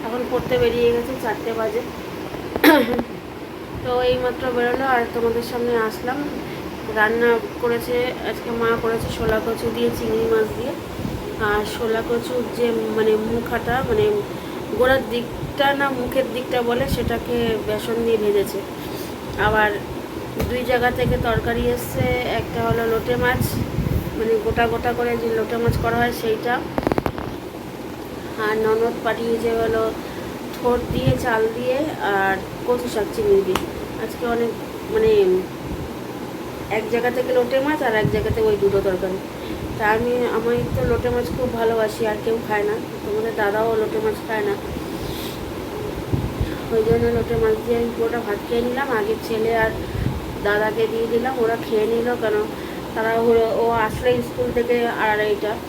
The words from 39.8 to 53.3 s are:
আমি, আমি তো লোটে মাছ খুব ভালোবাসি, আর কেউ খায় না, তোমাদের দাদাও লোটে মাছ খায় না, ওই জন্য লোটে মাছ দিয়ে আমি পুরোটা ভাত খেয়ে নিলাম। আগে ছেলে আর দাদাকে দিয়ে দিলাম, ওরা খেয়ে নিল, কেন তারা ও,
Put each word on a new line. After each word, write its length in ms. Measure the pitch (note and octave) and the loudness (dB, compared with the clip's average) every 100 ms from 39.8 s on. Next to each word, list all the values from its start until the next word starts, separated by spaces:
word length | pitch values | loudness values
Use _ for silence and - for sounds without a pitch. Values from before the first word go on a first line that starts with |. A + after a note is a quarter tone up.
| G#3+ | 2
আমি, 220 | A3 A#3+ B3 A#3+ | 2 2 2 2
আমি 220 | A3+ A3+ A#3+ A#3+ C4 | 0 0 0 0 0
তো 60 | B3 | 2
লোটে 200 | A3+ A#3+ | 2 2
মাছ 180 | A#3+ A#3 | 0 0
খুব 160 | B3 B3 | -2 -2
ভালোবাসি, 480 | A#3 A3+ A3+ G#3+ G#3+ A3+ | 0 2 2 0 0 -2
আর 100 | G#3+ | 0
কেউ 160 | A3+ A3+ | 0 -2
খায় 220 | A3+ G#3+ G#3 | 0 0 0
না, 80 | A3 - - | -2 -4 -8
তোমাদের 320 | A3 G#3 A3 A4 | -4 -2 -2 0
দাদাও 340 | D4 G#3+ A3+ A3 | 0 2 2 2
লোটে 240 | G#3+ A3 | 0 0
মাছ 160 | G#3+ G#3 - | -2 -2 -4
খায় 180 | A3 G#3 | -2 -2
না, 80 | G3+ - - - - - - - - - - - - G#4+ - - - - - - - - | -2 -4 -6 -6 -6 -6 -6 -8 -8 -8 -8 -8 -6 -6 -6 -4 -2 -2 -2 -4 -4 -2
ওই 100 | A3+ A3 | 2 4
জন্য 200 | A#3 A#3 A#3 | 4 4 2
লোটে 200 | A3 A#3 | 0 2
মাছ 180 | A3 A3 | 2 0
দিয়ে 160 | A#3 A#3 | 0 0
আমি 100 | A#3 | 0
পুরোটা 260 | A3+ A3+ A#3 | 0 -2 -2
ভাত 200 | G#3 G3+ | -2 -4
খেয়ে 200 | - A#3+ A#3+ | -2 0 0
নিলাম। 220 | B3 C#4 A#3+ | -2 0 0
আগে 160 | G#3 A3 - | 0 -2 -2
ছেলে 260 | A3+ A3 A3+ | 0 2 4
আর 100 | A3 G#3+ E3 - - - - - G#3 | 2 0 -4 -2 -2 -2 -6 -4 0
দাদাকে 360 | G#3 G#3+ G#3+ A3 | 2 2 0 0
দিয়ে 200 | A3+ A3+ | 0 0
দিলাম, 260 | A#3 A#3+ B3+ | 2 0 0
ওরা 140 | A3+ A#3 - | 0 0 0
খেয়ে 200 | A3+ A3 | 0 2
নিল, 200 | A#3 A#3 A#3+ | 2 0 0
কেন 200 | A3+ G#3 G#3+ - - - - | 0 0 -2 -6 -8 -8 -6
তারা 200 | - A3 A3+ | -2 0 2
ও, 80 | A#3 | 4